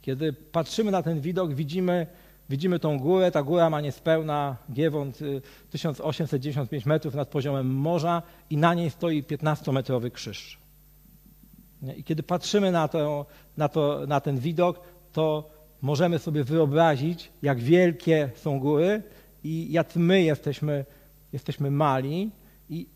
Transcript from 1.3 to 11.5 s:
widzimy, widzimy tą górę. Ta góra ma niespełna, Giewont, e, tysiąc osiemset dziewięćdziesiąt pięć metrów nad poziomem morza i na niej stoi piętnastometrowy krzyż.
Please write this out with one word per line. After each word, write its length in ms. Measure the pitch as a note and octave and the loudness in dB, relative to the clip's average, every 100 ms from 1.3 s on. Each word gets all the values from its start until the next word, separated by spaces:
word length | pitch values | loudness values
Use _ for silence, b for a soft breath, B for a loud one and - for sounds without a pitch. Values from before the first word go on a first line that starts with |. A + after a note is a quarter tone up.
| F3+ F3 | -2 -2
widzimy, 540 | C3 C#3 F3 F3+ F3+ E3 B B B - | -2 -4 0 0 0 -2 B B B -6
widzimy 300 | C#3 F#3 F3 | -2 0 0
tą 200 | D#3+ C#3+ | 0 0
górę. 320 | C3+ F#3 F3+ | 2 4 4
Ta 120 | E3 | 2
góra 260 | C#3 F3 E3 | 2 4 4
ma 120 | D3+ | 2
niespełna, 760 | D3 - E3 D#3+ D#3 D3 C#3+ B2+ - | -4 -4 0 2 2 -2 -2 -6 -10
Giewont, 460 | B2+ D#3 D3 C#3 - | -2 0 0 -6 -8
e, 40 | D3 C#3 B B - | -8 -8 B B -12
tysiąc 320 | D3+ E3 C3+ | -6 -6 -4
osiemset 400 | D#3 C#3 D#3+ C#3 | -6 -4 -2 -2
dziewięćdziesiąt 280 | C#3 C#3 B2+ | -2 -4 -4
pięć 160 | D3+ C#3 | -4 0
metrów 300 | D#3 D#3 C3 | 0 0 -6
nad 140 | C3+ | -4
poziomem 380 | D3+ C#3 C#3 C3 | -4 -2 -2 -2
morza 540 | C3+ D3+ E3+ E3 E3+ E3 B - | 0 0 0 0 -2 -4 B -6
i 80 | D3 | 2
na 160 | E3+ | 2
niej 160 | E3+ E3+ | 2 -2
stoi 340 | - E3+ D3+ | -2 -2 -2
piętnastometrowy 880 | C3+ D3 D#3 D3+ - C3+ B2+ B2+ A#2+ | -4 -4 -2 -2 -2 -2 0 -2 -4
krzyż. 480 | - - G2 - - _ _ _ _ - - - - - | -10 -14 -14 -16 -20 _ _ _ _ -20 -20 -20 -20 -20